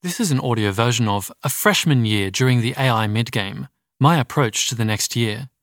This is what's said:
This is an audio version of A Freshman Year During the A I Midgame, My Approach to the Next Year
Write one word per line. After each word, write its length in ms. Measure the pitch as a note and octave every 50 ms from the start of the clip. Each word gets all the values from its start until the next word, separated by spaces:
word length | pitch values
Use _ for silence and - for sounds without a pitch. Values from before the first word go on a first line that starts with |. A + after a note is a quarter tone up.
| -
This 140 | F3+ F3 -
is 100 | A#3+ F3
an 80 | C#3+ B2+
audio 320 | - B2 A#2+ A2 G#2+ G2+
version 380 | G2 G2 A#2 A#2+ A#2+ A2+ A#2+ G#2+
of 200 | G2+ G2+ G2 - - _ -
A 60 | C#3
Freshman 560 | - - - G#3 G3 - - E3+ D3 B2 A#2
Year 260 | G#2+ G#2+ G#2 G2 F#2+
During 300 | F#2 - B2+ C3 B2+ B2
the 100 | A2+ A#2+ A#2
A 120 | - C3+ C3
I 180 | A#2 A2 A2
Midgame, 600 | G#2+ G#2+ A2+ A#2 - - A2+ G2 G2 G2+ - C#3 - _ _ _ _ _ _
My 180 | C3 D3 E3+
Approach 520 | D#3+ A#2+ _ - D3+ C#3+ A2+ G2+ - - -
to 40 | B2+
the 100 | A2 A2+
Next 320 | A2 G#2+ G2+ - - -
Year 320 | A#2+ A#2 A2 G#2 G#2+ C#3 C3 _ _